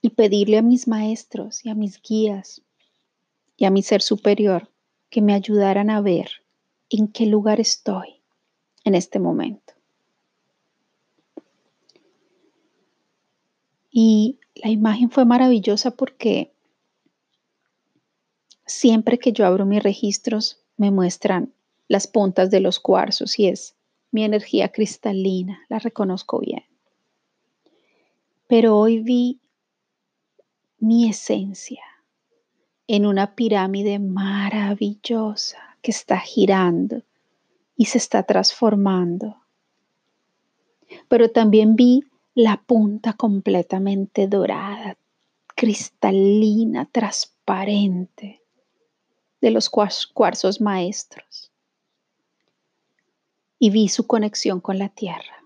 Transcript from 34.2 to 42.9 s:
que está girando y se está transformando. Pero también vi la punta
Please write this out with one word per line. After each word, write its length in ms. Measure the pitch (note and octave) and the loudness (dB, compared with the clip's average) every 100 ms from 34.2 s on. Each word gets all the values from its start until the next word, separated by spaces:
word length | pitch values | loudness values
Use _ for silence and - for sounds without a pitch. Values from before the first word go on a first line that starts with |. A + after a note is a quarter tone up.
| G3 G3+ G3+ G#3+ G#3 G3+ G#3 G#3 - A#3 G#3+ G#3+ - - - _ | -4 -2 -4 -2 -4 -2 -4 -6 -6 -4 -4 -6 -10 -12 -20 _
que 80 | - | -8
está 280 | G#3+ - F#3 | -8 -4 -6
girando 840 | - - G3 F#3+ F3+ E3+ F#3 A#3 - _ _ _ _ _ _ - | -4 0 2 4 2 0 -4 -6 -12 _ _ _ _ _ _ -2
y 100 | A3 | 0
se 120 | A#3+ | 0
está 240 | - A3 | -2 -4
transformando. 1120 | F#3+ G3 F#3+ - A3+ G#3 G3 F#3 F3+ F3 G#3+ - _ _ _ _ _ _ _ _ _ _ _ _ _ _ _ - _ | 0 0 0 0 0 2 0 0 -2 -4 -8 -14 _ _ _ _ _ _ _ _ _ _ _ _ _ _ _ -20 _
Pero 220 | A#3+ A3+ | 4 4
también 460 | A3+ A3 G#3+ G#3+ A3 | 4 4 6 6 6
vi 280 | B3 B3+ - _ _ | 6 6 0 _ _
la 280 | - A3+ G#3 | 2 2 2
punta 520 | _ A#3 G#3+ | _ 2 2